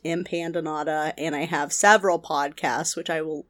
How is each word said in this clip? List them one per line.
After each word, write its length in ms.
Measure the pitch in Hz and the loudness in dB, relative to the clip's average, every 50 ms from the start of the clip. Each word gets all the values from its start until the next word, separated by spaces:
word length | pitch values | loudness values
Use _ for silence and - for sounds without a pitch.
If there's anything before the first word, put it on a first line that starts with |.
| - | -2
M 220 | 160 170 175 180 | -2 -2 -2 -2
Pandanata, 880 | - 180 170 170 170 170 175 160 160 156 151 151 156 156 156 151 160 - | -4 -4 -4 -4 -2 -4 -4 -4 -2 -4 -4 -2 -2 -2 -2 -2 -2 -4
and 160 | - 151 160 147 | -4 -4 -4 -2
I 120 | 143 156 | -4 -4
have 260 | 165 170 147 147 143 | -2 -2 -2 -2 -2
several 480 | - - - 202 214 214 190 196 175 165 | 0 4 8 8 8 8 6 4 0 0
podcasts, 800 | - - 156 143 143 147 147 - - 143 120 131 160 - - | -2 -2 -2 -2 -2 -2 -4 -2 -2 0 0 0 -2 -4 -4
which 120 | 165 160 - | -6 -4 -4
I 120 | 165 160 | -4 -4
will 240 | 156 160 156 147 - | -2 -4 -6 -8 -10